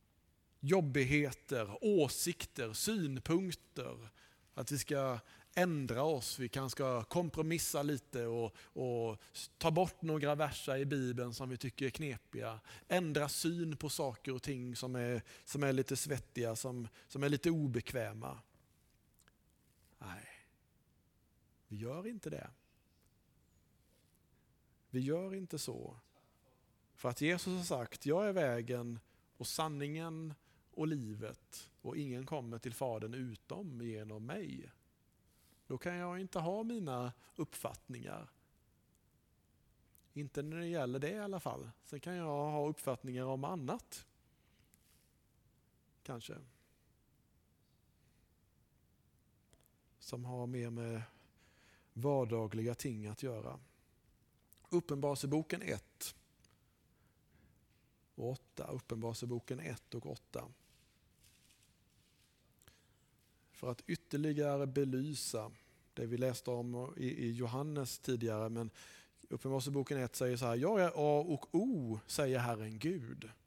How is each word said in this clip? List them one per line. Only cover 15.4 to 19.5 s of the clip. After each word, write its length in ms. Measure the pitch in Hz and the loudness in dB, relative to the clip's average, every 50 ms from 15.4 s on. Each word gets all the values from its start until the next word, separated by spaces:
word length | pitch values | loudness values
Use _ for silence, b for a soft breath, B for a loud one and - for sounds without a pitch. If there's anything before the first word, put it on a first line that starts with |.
| B | B
som 180 | B - 143 143 | B 0 2 4
är 100 | 139 135 | 6 6
lite 220 | 131 127 - 139 | 6 4 4 2
svettiga, 600 | 127 - 147 143 127 - - - 120 117 113 113 | 0 0 0 -2 -2 -4 -4 -4 0 0 0 0
som, 320 | 113 - 131 123 123 117 110 B B B B | 0 -2 -2 -4 -4 -6 -6 B B B B
som 160 | - 143 139 | -2 0 4
är 60 | 143 | 4
lite 200 | 147 135 - 170 | 4 4 4 4
obekväma. 880 | 165 160 147 139 117 120 - - - 127 110 107 107 107 120 131 135 113 - _ _ - _ _ _ _ _ _ _ _ _ _ _ - - - - _ _ _ | 4 4 4 2 2 0 0 0 0 -2 -2 -2 -4 -6 -8 -8 -8 -10 -14 _ _ -20 _ _ _ _ _ _ _ _ _ _ _ -20 -20 -20 -20 _ _ _